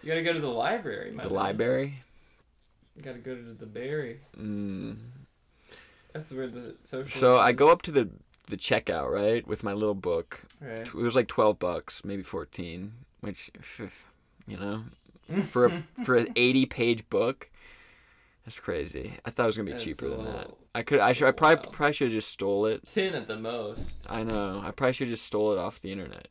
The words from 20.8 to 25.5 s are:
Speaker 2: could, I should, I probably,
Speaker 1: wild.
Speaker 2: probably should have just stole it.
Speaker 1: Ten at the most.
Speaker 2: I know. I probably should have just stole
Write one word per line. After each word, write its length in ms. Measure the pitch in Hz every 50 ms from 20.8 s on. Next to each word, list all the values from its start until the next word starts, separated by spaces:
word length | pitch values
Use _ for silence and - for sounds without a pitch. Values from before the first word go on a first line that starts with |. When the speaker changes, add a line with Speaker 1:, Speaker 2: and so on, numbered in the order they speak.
Speaker 2:
could, 180 | 120 - 147 135
I 120 | 101 120
should, 140 | 127 120 143 131
I 40 |
probably, 240 | 131 - 160 151 165
Speaker 1:
wild. 160 | 160 - -
Speaker 2:
probably 200 | - - 147 147 147
should 120 | - 139 123
have 40 | 110
just 140 | 107 - -
stole 360 | - - - 98 101 98 104
it. 200 | 110 110 - -
Speaker 1:
Ten 280 | - - 214 190 185 170
at 120 | 135 107
the 100 | 104 110 107
most. 680 | 110 113 120 120 107 104 110 107 104 - - - - -
Speaker 2:
I 140 | - 113
know. 380 | 110 113 110 104 101 95 95 101 101
I 60 | 85
probably 220 | - - 135 127
should 140 | 127 - 135 120
have 60 | 117
just 100 | 107 -
stole 260 | - - 104 107 107